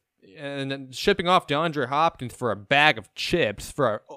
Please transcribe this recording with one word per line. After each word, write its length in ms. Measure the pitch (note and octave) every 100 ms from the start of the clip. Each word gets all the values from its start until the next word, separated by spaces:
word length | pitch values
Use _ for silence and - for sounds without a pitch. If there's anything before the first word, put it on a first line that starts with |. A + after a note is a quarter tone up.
| _ _ - E3
and 340 | C#3 C#3 C3+
then 200 | C#3 C3
shipping 360 | B2 - G3+ F3
off 200 | F3+ -
DeAndre 400 | C#3+ E3+ D3 B2
Hopkins 460 | C#3+ E3 - A#2+
for 180 | - B2
a 40 | G2+
bag 420 | G#2 C#3 D3+ A#2
of 160 | G2+ -
chips 560 | - F3 A#2 G#2 -
for 300 | - B2 G#2+ -